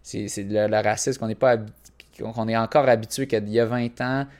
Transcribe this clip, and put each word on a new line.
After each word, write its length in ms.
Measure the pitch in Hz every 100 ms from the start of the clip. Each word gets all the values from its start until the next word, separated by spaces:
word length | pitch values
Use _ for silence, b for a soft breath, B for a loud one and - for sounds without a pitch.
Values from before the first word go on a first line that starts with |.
c'est, 260 | - 107 104
c'est 160 | -
le, 220 | 98 104 107
le 160 | 107
racisme 380 | 104 117 - 127
qu'on 80 | 110
n'est 60 |
pas 180 | 110 131
habi-, 200 | 113 107 - - _ - -
qu'on, 140 | 110
qu'on 160 | 117 110
est 80 | 113
encore 320 | 113 151 135
habitué 380 | 113 110 - 135
qu'il 220 | 110 104
y 120 | 110
a 60 | 113
vingt 340 | 123 120 120
ans, 260 | 123 135 139